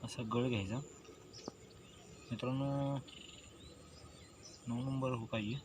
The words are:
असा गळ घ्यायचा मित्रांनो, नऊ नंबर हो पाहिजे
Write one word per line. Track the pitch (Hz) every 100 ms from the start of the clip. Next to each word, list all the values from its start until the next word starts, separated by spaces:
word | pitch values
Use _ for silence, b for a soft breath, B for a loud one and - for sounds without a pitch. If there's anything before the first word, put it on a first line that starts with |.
असा | 117 - 113
गळ | 117 127
घ्यायचा | 117 98 117 147 - - - - - - - - - - - - - -
मित्रांनो, | 117 123 131 139 139 139 139 - - - - - - - - - - - - - - - - -
नऊ | 117
नंबर | 131 135 131
हो | 123 113
पाहिजे | 113 107 135